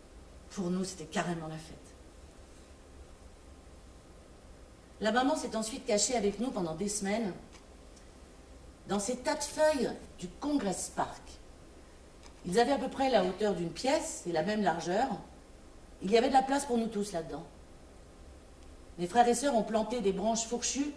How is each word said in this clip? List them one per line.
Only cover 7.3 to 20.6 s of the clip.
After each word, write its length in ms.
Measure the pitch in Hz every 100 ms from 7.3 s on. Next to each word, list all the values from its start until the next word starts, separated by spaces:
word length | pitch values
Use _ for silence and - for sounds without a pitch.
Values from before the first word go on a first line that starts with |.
| 170 - - - - - - - - - - - - - - -
dans 120 | 202
ces 160 | 220 247
tas 180 | 302
de 100 | 302
feuilles 460 | - 302 311 285 214 - - -
du 80 | 180
Congress 640 | - 285 294 202 175 - -
Park. 280 | - - - - - - - - - - - - - - 180
Ils 140 | 196
avaient 140 | 247
à 40 | 277
peu 120 | 269
près 200 | - 269
la 140 | 226
hauteur 300 | 180 185 208
d'une 180 | 175 170
pièce 520 | 156 262 311 - - 175
et 40 |
la 120 | 160
même 200 | 175 214
largeur. 440 | 180 165 175 196 254 185 - - - - - - - -
Il 100 | 185
y 60 | 226
avait 100 | 269
de 60 |
la 80 | 269
place 240 | 262 277 269
pour 120 | 240
nous 100 | 226
tous 260 | 202 196
là-dedans. 300 | 170 156 147 170 - - - - - - - - - - - - - - -
Mes 80 | 175
frères 200 | 240 240
et 60 |
sœurs 220 | 233 285 233
ont 80 |
planté 380 | 202 220 220 247
des 100 | 196
branches 340 | 180 214 220 -
fourchues 460 | 240